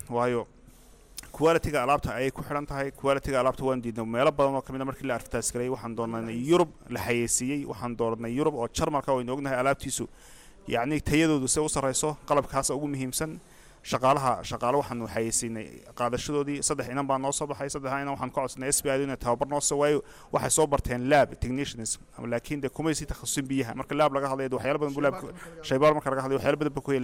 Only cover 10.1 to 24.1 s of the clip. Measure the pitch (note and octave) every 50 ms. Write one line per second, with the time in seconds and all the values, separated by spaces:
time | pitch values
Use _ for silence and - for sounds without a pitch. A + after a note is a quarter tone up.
10.1 | - - - - - - - - - - - - A#2+ A2+ A#2+ C#3+ D3+ C#3+ - -
11.1 | D3 D#3 D#3+ D#3 D3+ C#3 C3 B2+ - D#3 D3+ D#3 - D3 C3 C3 B2+ - - D3+
12.1 | D3 - - - D3 C#3+ - - D3+ C3+ C3 - C3+ C#3 D3+ D3 C#3 C3 C3 B2+
13.1 | - - D#3+ D#3+ E3 F3 - - - - - - - - - - C#3+ A#2+ B2+ -
14.1 | D3 D3 C3+ B2+ A2+ F2+ - - B2+ A2 A#2 A#2+ C3+ D3 C3+ - B2+ A#2 A2+ G#2
15.1 | G#2 A2+ A2+ A2+ A2+ - B2+ A2+ A2+ A2 G2+ C2 A#1+ - - - - - A#2+ A#2+
16.1 | B2 A#2+ - - D3 D3 C#3+ C#3+ C#3+ C#3 C3 - D3+ C#3 A#2+ A#2 B2+ C#3 C#3 C#3
17.1 | C3+ C3 C3+ C#3 C#3 - D3+ C#3+ C#3 - C#3+ C#3 - D3 C3+ C3 C3+ C#3 C#3+ C#3
18.1 | C#3 - C3 B2 - D3 C3+ B2 - C3 C3 C#3 C#3 - - C#3+ C3+ C3+ C#3 C#3
19.1 | C3 - - B2 A#2+ A#2+ C#3+ C3+ D3 D3 - - D3 C#3+ D3 D3 D3+ C#3 - -
20.1 | - - - - - C#3+ C#3 C3 - - D#3+ D3 C#3+ C3+ - - B2 B2 B2 C3+
21.1 | D3+ F3+ - A2 - - - A#2+ B2+ C#3 C#3 - - B2 A2+ - - - - -
22.1 | - - A#2 A#2 A#2+ A#2 - - D3 C#3+ C3+ B2+ - - D3+ D#3+ D3 - D3+ -
23.1 | - - - - - D3 C3+ C3 C3+ C3+ B2 A#2 A2 C3 B2+ - C#3+ D3 D3+ D3